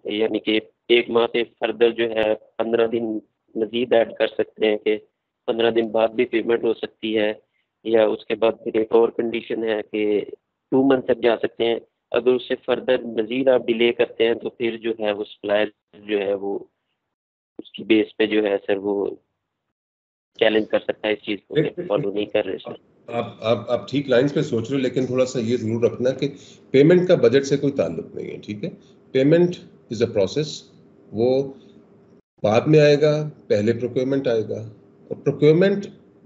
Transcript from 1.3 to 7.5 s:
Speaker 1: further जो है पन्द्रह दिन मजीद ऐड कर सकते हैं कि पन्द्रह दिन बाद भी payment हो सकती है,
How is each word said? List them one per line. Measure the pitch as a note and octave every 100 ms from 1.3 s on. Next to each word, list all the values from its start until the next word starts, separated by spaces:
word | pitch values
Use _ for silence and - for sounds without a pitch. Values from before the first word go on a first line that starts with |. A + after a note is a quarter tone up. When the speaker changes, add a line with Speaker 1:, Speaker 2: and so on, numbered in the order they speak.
| A#2+
Speaker 1:
further | A2+ _ A#2 A2 A#2
जो | A2+ A#2
है | A2 G#2+ A2
पन्द्रह | - - A2+ A#2 A2+
दिन | A#2 A2+ G#2+ - _ _ A2
मजीद | G#2+ A#2 B2
ऐड | A#2 G#2+ -
कर | A2
सकते | - A2 - A2
हैं | G#2+
कि | G#2+ G#2+ - _ _ _ -
पन्द्रह | A#2 A#2
दिन | A2+ A2+
बाद | A2 A2+
भी | A2+ A#2+
payment | A2+ A2 A#2
हो | A#2
सकती | G#2+ - _ A2
है, | A2 G#2+ A2 _